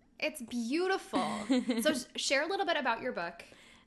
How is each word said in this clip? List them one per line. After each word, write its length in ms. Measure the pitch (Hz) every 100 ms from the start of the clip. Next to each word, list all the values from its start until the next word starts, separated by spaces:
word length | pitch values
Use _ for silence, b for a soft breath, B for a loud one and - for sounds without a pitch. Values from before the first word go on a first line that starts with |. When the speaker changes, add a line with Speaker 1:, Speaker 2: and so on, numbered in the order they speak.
| - -
Speaker 1:
it's 200 | 311 -
beautiful. 840 | 226 240 233 311 370 381 - - 151 214 208
Speaker 2:
<laughs> 340 | 254 247 233
Speaker 1:
So 100 | 294
sh-, 120 | 277 - -
share 240 | - 277
a 40 | 330
little 160 | 392
bit 120 | 349 320
about 240 | 254 233
your 100 | 247
book 320 | 202 170 - - B B B